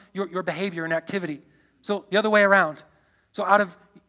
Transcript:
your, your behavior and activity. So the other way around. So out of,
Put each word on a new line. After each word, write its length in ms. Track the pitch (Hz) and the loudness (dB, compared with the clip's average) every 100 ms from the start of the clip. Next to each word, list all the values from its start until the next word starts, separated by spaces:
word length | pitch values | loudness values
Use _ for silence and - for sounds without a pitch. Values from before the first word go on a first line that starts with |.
| _ | _
your, 160 | 190 190 | -10 -8
your 140 | 180 | -6
behavior 420 | 180 156 196 170 | -6 -4 -6 -6
and 80 | 165 | -4
activity. 500 | 165 160 196 175 143 - _ _ _ | -4 -4 -6 -6 -10 -14 _ _ _
So 240 | - 202 - | -6 -6 -2
the 60 | 196 | 0
other 140 | 214 | 2
way 120 | 214 | 4
around. 400 | 202 196 160 147 - _ _ _ _ | 4 4 2 -4 -18 _ _ _ _
So 120 | - | -8
out 160 | 190 202 | 2 2
of, 160 | 196 - _ _ | 2 -6 _ _